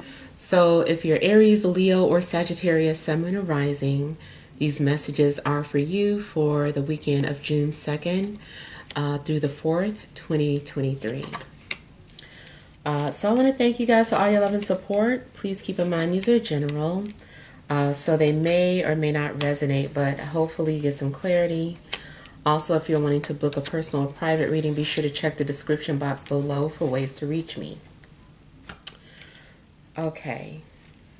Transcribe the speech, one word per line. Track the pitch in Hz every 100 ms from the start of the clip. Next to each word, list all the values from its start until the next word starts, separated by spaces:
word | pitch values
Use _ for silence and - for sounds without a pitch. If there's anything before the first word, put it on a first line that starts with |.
| - - - -
So | - 180 170 170
if | - 165 165
you're | 156
Aries, | 185 214 214 208
Leo, | 185 180 190 185
or | 180 175
Sagittarius, | 175 170 175 170 185 160 160 156
Sun, | - 156
Moon, | 170 196
or |
Rising, | 180 143 143 143 139 139 143 160 - - - -
these | 151 143
messages | 139 151 - 139 143 143
are | 143 147
for | 151 147
you | 147 196 202 208
for | 208 160 151 147 147
the | 147
weekend | 143 151 - 139 151
of | 143
June | - 151 147
second, | 147 - 151 170 185 202 208 - - - - - 147
uh, | 143 147
through | 147 151
the | 143
fourth, | 139 160 170 208 208 -
twenty | - - 156 147 143
twenty-three. | 143 - 135 131 107 135 143 - - - - - - - - - - - - - - - 151
Uh, | 147 147
so | - 202
I |
wanna | 240 269
thank | 269 240 233
you | 233
guys | 226 226
for | -
all | 202
your | 208
love | 202
and | 208
support. | - 185 - 202 226 254 -
Please | - 196 190
keep | - 180
in | 175
mind | 170 165
these | 185 190
are | 233
general, | 220 147 147 147 156 185 208 - - - - - -
uh, | 143 143
so | 143 - 160
they | 151
may | 151 165 175 180 180
or | 160
may | 156 151
not | 147 147 143
resonate, | 147 147 143 139 143
but | 143 139 139
hopefully | 147 160 160 - 156 156
you |
get | 147 139
some | 139
clarity. | 139 185 175 170 165 165 170 - - - - - -
Also, | 151 151 - 160
if | -
you're | 156
wanting | 147 147
to | 147 143
book | 147 143
a |
personal | 139 160 160 143 139
or |
private | - 165 160 143
reading, | 156 151
be | 147
sure | 151 -
to | 147
check | 143 156 147
the |
description | 143 139 - 151 160 143
box | 143 135
below | - 143 143 143 151
for | - 156
ways | 131 135
to | - 143
reach | 160 160 -
me. | 76 - - - - - - - - - - - - - - - - - - - _ _ - -
Okay. | 160 156 147 117 - 156 - - - - -